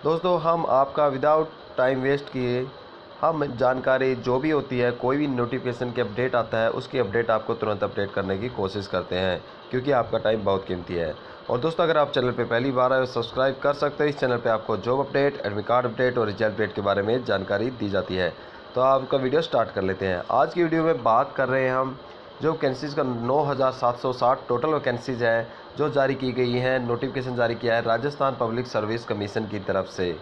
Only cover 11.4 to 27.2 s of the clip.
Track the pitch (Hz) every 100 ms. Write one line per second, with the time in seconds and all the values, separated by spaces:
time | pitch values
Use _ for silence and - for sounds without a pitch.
11.4 | - 120 151 165 170 156 143 143 123 123
12.4 | 117 117 135 127 127 131 127 120 117 -
13.4 | 131 131 147 143 147 143 151 143 131 120
14.4 | 117 110 - 107 107 131 139 139 143 143
15.4 | - 104 101 120 123 110 127 123 107 101
16.4 | 110 101 104 - 101 98 101 123 113 98
17.4 | 95 101 117 127 104 98 90 92 90 -
18.4 | - - - - 131 135 131 139 131 143
19.4 | 165 131 113 - 95 95 95 90 - 123
20.4 | 160 165 165 160 160 165 117 113 143 -
21.4 | 131 131 131 127 135 131 - - - -
22.4 | 147 160 143 127 147 147 135 120 117 139
23.4 | 156 131 131 123 123 120 135 123 123 131
24.4 | - 123 156 151 131 120 - 123 120 113
25.4 | 113 - - - 147 135 135 135 131 123
26.4 | 123 123 127 131 120 120 135 135